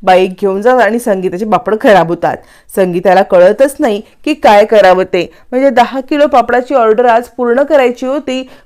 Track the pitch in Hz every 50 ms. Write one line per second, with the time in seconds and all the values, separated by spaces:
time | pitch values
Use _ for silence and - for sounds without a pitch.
0 | - 190 185 180 185 185 185 - 208 196 190 196 208 240 254 254 226 196 226 233
1 | 233 233 196 190 - 185 175 180 226 220 202 175 - 190 214 220 - 262 208 180
2 | 165 165 170 165 - 156 127 - - - _ _ _ - - 208 190 185 170 180
3 | 180 202 180 190 202 196 196 180 175 190 208 - 277 294 285 - 302 247 202 208
4 | 226 _ _ _ - 285 302 - - 247 214 208 208 214 220 214 190 185 185 185
5 | 185 185 - 175 165 - - - _ - 240 254 269 277 233 247 233 226 233 269
6 | 262 - 311 285 294 302 294 254 226 226 240 247 247 - 285 254 226 220 220 214
7 | 247 247 226 226 247 - _ - 247 240 233 262 285 285 320 277 254 247 247 -
8 | 262 254 269 302 - - 254 262 254 254 - - -